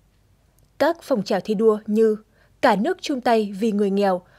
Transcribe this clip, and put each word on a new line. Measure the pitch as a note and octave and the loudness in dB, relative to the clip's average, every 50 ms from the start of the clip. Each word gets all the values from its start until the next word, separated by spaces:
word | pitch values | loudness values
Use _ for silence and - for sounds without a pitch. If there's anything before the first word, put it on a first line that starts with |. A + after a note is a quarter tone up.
| _ _ _ _ _ _ _ _ _ _ _ _ _ _ _ | _ _ _ _ _ _ _ _ _ _ _ _ _ _ _
Các | - C4+ D#4+ E4+ - | 0 0 0 0 -4
phong | - - C4+ G#3 F#3 | -4 -4 -4 -4 -2
trào | - G#3+ F3+ | -2 -4 -4
thi | - - G#3+ | -2 -4 -2
đua | F#3+ A3+ A3 G#3+ G#3 - | 2 2 2 2 2 -4
như | G#3+ G#3 A3+ A3 A3 G#3+ G#3+ - _ _ _ _ _ _ - | -2 0 2 2 2 2 -2 -8 _ _ _ _ _ _ -2
Cả | - B3+ G#3 | 0 2 2
nước | F#3+ A#3 E4+ F#4+ - | 2 0 -2 -4 -4
chung | - - C#4+ B3 | -6 -6 -6 -2
tay | - B3 A3+ A3 G#3+ G3+ G#3 F#3 | 0 0 2 2 0 -4 -6 -4
vì | A#3 A3+ | -4 -2
người | G3+ G3+ G#3 G3 | 0 0 -2 0
nghèo, | G3 G3+ G3+ G3 F#3 F3+ - _ _ | 0 0 0 0 0 -2 -6 _ _